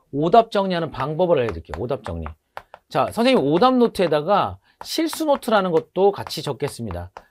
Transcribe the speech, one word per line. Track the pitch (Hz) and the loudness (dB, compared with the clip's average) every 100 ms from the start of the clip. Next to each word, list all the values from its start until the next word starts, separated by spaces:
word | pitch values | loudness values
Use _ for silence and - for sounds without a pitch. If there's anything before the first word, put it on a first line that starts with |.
| _ | _
오답 | 139 160 233 226 | -4 4 4 4
정리하는 | 208 196 175 160 | 0 -2 -2 -4
방법을 | - 135 156 180 156 | -6 -6 0 2 2
알려드릴게요. | 117 85 - 80 | 0 -4 -10 -8
오답 | 120 135 - | -6 -6 -6
정리. | 85 78 80 _ - - - _ | -8 -10 -12 _ -20 -20 -20 _
자, | 151 113 | -2 -2
선생님 | 147 240 247 | 2 2 4
오답 | 139 165 254 254 | 4 4 4 4
노트에다가 | 233 226 175 151 151 202 117 92 _ - - | 2 2 0 0 0 0 0 -6 _ -20 -8
실수 | - 320 - 311 | -4 -4 -2 0
노트라는 | 277 - 214 185 | 0 2 0 2
것도 | 160 160 - 196 | 0 0 2 2
같이 | 196 107 - | 2 -4 -8
적겠습니다. | 147 120 139 - 113 87 90 - - | -8 -6 -6 -6 -8 -8 -10 -16 -20